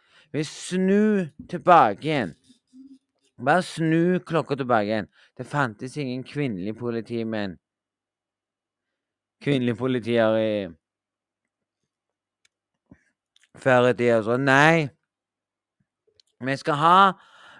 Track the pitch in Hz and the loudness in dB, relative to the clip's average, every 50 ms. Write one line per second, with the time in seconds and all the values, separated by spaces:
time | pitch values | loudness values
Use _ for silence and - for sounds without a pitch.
0 | _ _ _ _ _ _ - 139 156 151 - - - - 175 185 185 190 196 202 | _ _ _ _ _ _ -8 -8 -8 -8 -10 -14 -10 -6 -4 0 0 2 2 2
1 | 214 214 214 196 180 147 - - - - - 170 - 180 175 160 139 110 101 - | 2 2 2 0 -2 -6 -10 -16 -14 -12 -12 -2 4 6 6 6 6 4 2 -2
2 | 127 151 156 143 113 82 71 - _ _ _ _ _ _ - 262 269 - - - | -4 -4 -2 -2 -4 -4 -8 -12 _ _ _ _ _ _ -20 -20 -20 -20 -20 -20
3 | _ _ _ _ _ _ _ - 120 135 156 180 175 - - 156 165 160 160 165 | _ _ _ _ _ _ _ -6 -2 0 0 0 0 -4 -6 -4 -2 0 0 2
4 | 170 180 185 175 - - 165 160 139 - 143 127 135 123 123 110 104 101 110 110 | 2 0 0 -2 -4 -4 -4 -4 -4 -4 -4 -6 -2 0 0 0 0 0 -2 -4
5 | 92 - _ _ _ _ _ - 127 - 139 147 139 120 104 - - 131 - 151 | -4 -6 _ _ _ _ _ -18 -12 -6 -4 -2 -2 -4 -4 -8 -14 -12 -10 -10
6 | 143 127 123 131 123 - - 143 147 131 107 90 87 104 110 110 120 120 117 117 | -8 -8 -8 -10 -12 -10 -8 -6 -6 -4 -6 -6 -8 -8 -10 -8 -8 -8 -6 -8
7 | 104 104 120 117 113 113 110 107 104 98 87 - _ _ _ _ _ _ _ _ | -8 -8 -8 -6 -6 -6 -6 -6 -6 -8 -10 -14 _ _ _ _ _ _ _ _
8 | _ _ _ _ _ _ _ _ _ _ _ _ _ _ _ _ _ _ _ _ | _ _ _ _ _ _ _ _ _ _ _ _ _ _ _ _ _ _ _ _
9 | _ _ _ _ _ _ _ _ - 143 143 131 123 120 117 104 123 131 127 127 | _ _ _ _ _ _ _ _ -4 -2 -2 0 0 -2 -2 -2 -4 -4 -4 -4
10 | 107 117 120 117 110 110 110 110 110 110 107 104 98 87 82 - _ _ _ _ | -4 -2 0 2 2 2 2 0 0 -2 -2 -4 -6 -8 -12 -18 _ _ _ _
11 | _ _ _ _ _ _ _ _ _ _ _ _ _ _ _ _ _ _ _ _ | _ _ _ _ _ _ _ _ _ _ _ _ _ _ _ _ _ _ _ _
12 | _ _ _ _ _ _ _ _ _ _ _ _ _ _ _ _ _ _ - - | _ _ _ _ _ _ _ _ _ _ _ _ _ _ _ _ _ _ -20 -20
13 | _ _ _ _ _ _ _ _ _ _ - - - 135 127 123 123 123 120 95 | _ _ _ _ _ _ _ _ _ _ -20 -4 0 2 4 4 4 2 2 0
14 | 120 120 117 113 104 107 120 127 139 139 131 139 147 156 165 165 151 127 - _ | 2 2 2 2 0 -2 -2 -2 0 2 4 6 6 6 4 2 0 -4 -8 _
15 | _ _ _ _ _ _ _ _ _ _ _ _ _ _ _ _ _ _ _ _ | _ _ _ _ _ _ _ _ _ _ _ _ _ _ _ _ _ _ _ _
16 | _ _ _ _ _ _ _ - 123 131 139 131 - 160 151 139 151 165 175 190 | _ _ _ _ _ _ _ -10 -8 -6 -6 -4 -4 -4 -2 2 4 6 6 6
17 | 202 190 185 - _ _ - - - - - - | 6 4 2 -2 _ _ -20 -20 -20 -20 -20 -14